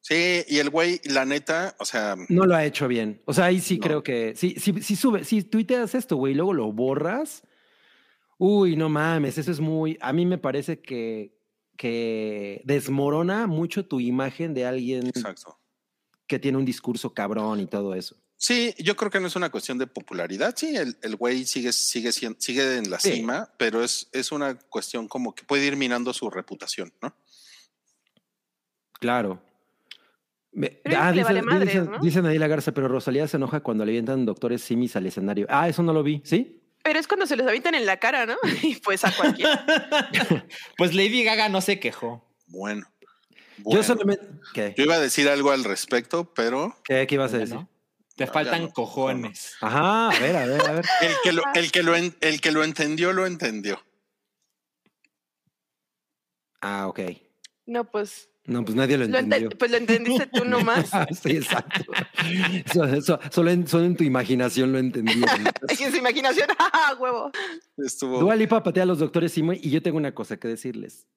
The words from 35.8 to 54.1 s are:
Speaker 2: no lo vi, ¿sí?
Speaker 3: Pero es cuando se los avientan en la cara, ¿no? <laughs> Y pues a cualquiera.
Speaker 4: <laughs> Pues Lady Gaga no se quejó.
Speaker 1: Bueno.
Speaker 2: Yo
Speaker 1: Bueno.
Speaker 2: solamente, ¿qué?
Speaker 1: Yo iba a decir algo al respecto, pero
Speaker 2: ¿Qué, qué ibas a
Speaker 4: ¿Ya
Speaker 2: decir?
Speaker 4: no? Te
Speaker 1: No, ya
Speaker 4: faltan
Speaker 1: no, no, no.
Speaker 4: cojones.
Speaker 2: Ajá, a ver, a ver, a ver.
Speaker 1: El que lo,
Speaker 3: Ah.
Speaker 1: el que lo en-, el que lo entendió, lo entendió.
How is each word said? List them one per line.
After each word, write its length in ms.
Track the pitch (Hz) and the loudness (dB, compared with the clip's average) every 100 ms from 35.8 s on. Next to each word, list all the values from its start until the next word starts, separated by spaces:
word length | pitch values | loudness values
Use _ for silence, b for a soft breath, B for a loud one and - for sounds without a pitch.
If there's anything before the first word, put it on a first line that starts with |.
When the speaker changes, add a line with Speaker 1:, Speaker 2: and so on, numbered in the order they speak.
Speaker 2:
no 100 | 170 | 2
lo 100 | 156 | 2
vi, 200 | 147 151 | 2 -2
¿sí? 380 | - 196 262 - _ _ | 0 0 0 -10 _ _
Speaker 3:
Pero 160 | 311 311 | 0 0
es 80 | 320 | 0
cuando 200 | 403 381 | 0 0
se 100 | 262 | 2
los 100 | 262 | 2
avientan 280 | 226 339 | 2 2
en 100 | 320 | 2
la 140 | 214 190 | 2 2
cara, 260 | 220 285 | 2 0
¿no? 120 | 226 262 | -2 -2
<laughs> 200 | - - | -2 0
Y 140 | 320 247 | -2 -2
pues 280 | - 196 | -2 2
a 80 | 202 | 2
cualquiera. 500 | 185 277 196 311 294 - | 4 2 2 2 0 2
Speaker 4:
<laughs> 800 | 311 - 294 - - 262 160 - B B - | 0 2 0 0 -2 0 0 -2 B B 0
Pues 160 | 175 | 0
Lady 300 | 170 196 247 | 4 2 2
Gaga 240 | 226 220 214 | 2 2 2
no 100 | 190 | 2
se 180 | 185 196 | 0 -2
quejó. 480 | 120 - 117 117 _ _ _ | -2 -6 -10 -10 _ _ _
Speaker 1:
Bueno. 400 | 87 101 104 - _ - _ _ B B B | -10 -8 -8 -12 _ -20 _ _ B B B
Speaker 2:
Yo 60 | |
Speaker 1:
Bueno. 180 | 104 190 | 2 2
Speaker 2:
solamente, 440 | 220 233 202 202 - - - | 4 2 2 0 -4 -20 -12
¿qué? 200 | - 104 98 | -4 -4 2
Speaker 1:
Yo 60 | |
iba 100 | 143 | 4
a 60 | 165 | 4
decir 280 | 139 - 143 | 2 4 4
algo 220 | 143 143 | 4 4
al 140 | 135 | 2
respecto, 680 | 113 95 - 123 117 170 170 | 0 -4 0 -2 0 -4 -4
pero 400 | - 117 127 175 - | -2 0 0 -4 -8
Speaker 2:
¿Qué, 220 | - 131 131 | -2 0 2
qué 100 | 139 | 0
ibas 160 | 135 | 0
a 20 | 120 | -2
Speaker 4:
¿Ya 40 | |
Speaker 2:
decir? 140 | 110 123 | -4 -6
Speaker 4:
no? 120 | 175 _ _ _ _ - | -12 _ _ _ _ -8
Te 80 | |
Speaker 1:
No, 40 | 165 | -2
ya 40 | |
Speaker 4:
faltan 220 | 156 147 | -2 0
Speaker 1:
no, 60 | 165 | -2
no, 60 | 165 | -4
no. 40 | |
Speaker 4:
cojones. 840 | - 113 - 131 127 113 98 - - | -6 -6 -2 -2 -2 -6 -12 -16 -6
Speaker 2:
Ajá, 480 | 107 131 170 214 226 | -2 2 2 2 2
a 100 | - | 2
ver, 160 | 131 175 | 2 0
a 100 | 123 | 0
ver, 140 | 143 | 2
a 100 | - | 2
ver. 120 | 165 175 - | 0 0 2
Speaker 1:
El 100 | - - | 2 2
que 100 | 480 | 2
lo, 100 | 165 | 2
Speaker 3:
Ah. 80 | 165 | 0
Speaker 1:
el 160 | 170 170 | 0 2
que 120 | 180 | 2
lo 120 | 165 170 | 4 2
en-, 180 | 175 165 | 0 0
el 180 | 160 151 | -2 2
que 100 | 160 | 2
lo 120 | 156 | 2
entendió, 480 | 156 156 151 156 175 | 0 0 -2 0 0
lo 140 | 190 185 | 2 -2
entendió. 520 | 170 127 110 101 95 _ _ _ | -2 -4 -4 -6 -6 _ _ _